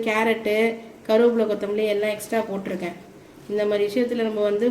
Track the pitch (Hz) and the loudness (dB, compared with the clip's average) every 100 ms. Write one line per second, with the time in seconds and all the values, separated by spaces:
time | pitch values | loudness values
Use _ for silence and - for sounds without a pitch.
0 | 226 214 226 226 208 214 226 226 - - | 2 0 2 0 0 0 0 -2 -12 -10
1 | - 220 240 226 214 202 202 208 214 202 | 2 4 6 4 0 -2 -2 -2 0 0
2 | 214 208 - 226 208 196 196 185 175 - | 0 -4 -4 -4 -2 -6 -6 -6 -6 -10
3 | - - - - - 208 208 208 208 254 | -18 -20 -20 -20 -6 -2 0 0 0 0
4 | 240 233 220 214 208 208 240 | 0 0 -2 0 0 2 0